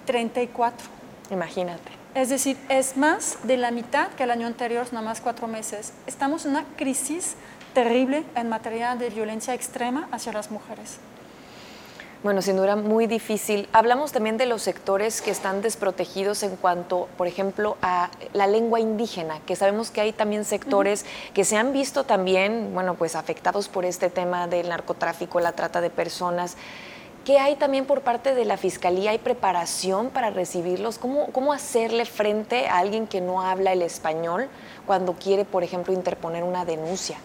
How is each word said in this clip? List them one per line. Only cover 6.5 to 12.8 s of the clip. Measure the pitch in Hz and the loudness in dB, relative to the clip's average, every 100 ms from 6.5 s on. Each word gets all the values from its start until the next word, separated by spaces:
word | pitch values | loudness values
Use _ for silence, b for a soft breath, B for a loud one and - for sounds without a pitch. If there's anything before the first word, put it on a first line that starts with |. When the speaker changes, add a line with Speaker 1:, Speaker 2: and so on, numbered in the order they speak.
Speaker 1:
una | 277 311 - | 0 -2 -4
crisis | 269 262 - 320 - - B B B 262 | -2 -2 -2 -4 -6 -8 B B B 2
terrible | 226 240 262 285 320 - | 4 4 4 0 -2 -4
en | 233 | -4
materia | 220 226 226 240 247 | -4 -4 -4 -2 -2
de | 240 | -4
violencia | 208 214 220 220 | -4 -4 -4 -4
extrema | 240 - - 240 254 370 | -4 -4 -4 -2 -2 -4
hacia | 233 233 | -8 -6
las | 214 208 | -6 -6
mujeres. | 214 - 214 220 - - - B B B B B B B B B B | -10 -12 -16 -14 -16 -18 -20 B B B B B B B B B B
Speaker 2:
Bueno, | 202 196 | 0 2
sin | 190 190 | 2 4
duda | 190 | 4
muy | 208 | 4